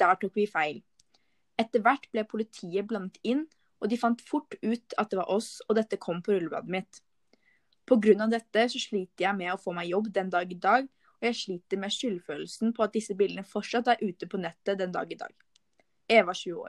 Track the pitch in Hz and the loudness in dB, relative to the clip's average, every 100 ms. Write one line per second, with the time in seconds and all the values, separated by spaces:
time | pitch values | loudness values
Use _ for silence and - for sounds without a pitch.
0 | 180 190 190 214 208 160 151 - _ _ | 4 4 0 -2 0 0 -2 -4 _ _
1 | _ _ _ _ _ - 226 233 214 277 | _ _ _ _ _ -4 0 2 4 2
2 | - 226 214 220 220 - 175 190 208 214 | -2 -4 -4 -4 -6 -8 -6 -4 -2 -6
3 | 185 - 214 269 320 _ _ - 208 233 | -6 -6 -2 -2 -2 _ _ -6 -2 0
4 | 233 233 - 302 - - 220 233 - - | 0 0 -2 -4 -4 -6 -4 -4 -4 -4
5 | 214 190 - 202 233 - - 220 220 196 | -2 -2 0 -2 -2 -12 -2 0 0 -4
6 | - 175 190 196 160 160 160 185 - - | -4 -4 0 0 0 -6 -6 -6 -8 -18
7 | _ _ _ _ _ _ _ _ - 247 | _ _ _ _ _ _ _ _ 2 4
8 | 214 202 220 226 - 214 240 240 - 202 | 8 6 4 0 0 2 2 0 -4 -4
9 | 185 - 180 202 180 190 190 175 175 185 | -6 -2 -2 0 -4 -4 -4 -6 -2 -2
10 | 214 196 185 175 180 175 190 240 269 _ | 0 -2 0 -2 -2 -2 4 4 2 _
11 | _ - 233 233 - 175 - 196 196 - | _ -4 -4 -2 -6 -8 -4 -4 -4 -4
12 | 247 175 - 147 170 - 226 226 214 220 | -4 -4 -6 -10 -10 -2 -2 2 0 0
13 | 214 196 190 175 196 208 - 240 247 233 | -4 0 0 0 -6 -6 -2 0 2 0
14 | 208 175 180 190 170 - - 190 180 180 | 0 -6 -8 -6 -6 -6 -4 -2 -2 -4
15 | 170 170 - _ _ _ _ _ _ _ | -6 -8 -12 _ _ _ _ _ _ _
16 | - 226 175 - 185 165 | 4 6 6 -2 -6 -8